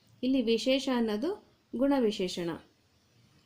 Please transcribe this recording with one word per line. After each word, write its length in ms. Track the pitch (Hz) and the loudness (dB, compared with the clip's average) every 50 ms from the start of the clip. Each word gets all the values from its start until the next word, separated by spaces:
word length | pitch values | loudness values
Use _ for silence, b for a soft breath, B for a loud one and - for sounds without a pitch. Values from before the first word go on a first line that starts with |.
| b b b _ - | b b b _ -2
ಇಲ್ಲಿ 180 | 254 262 269 | 0 0 2
ವಿಶೇಷ 480 | 226 226 226 220 - 254 262 277 269 277 254 | 2 2 0 2 2 2 0 2 0 0 0
ಅನ್ನೋದು 500 | 240 233 220 208 208 247 349 415 - - _ _ _ _ _ - | 0 0 0 0 -2 -2 -4 -4 -6 -10 _ _ _ _ _ -4
ಗುಣ 180 | 233 262 277 285 269 | 0 2 2 2 4
ವಿಶೇಷಣ. 500 | 240 208 208 - 190 185 - 185 175 170 160 - - _ _ _ _ _ _ _ _ _ _ _ _ _ _ _ _ | 2 2 0 0 -4 -4 -4 -4 -6 -6 -6 -8 -10 _ _ _ _ _ _ _ _ _ _ _ _ _ _ _ _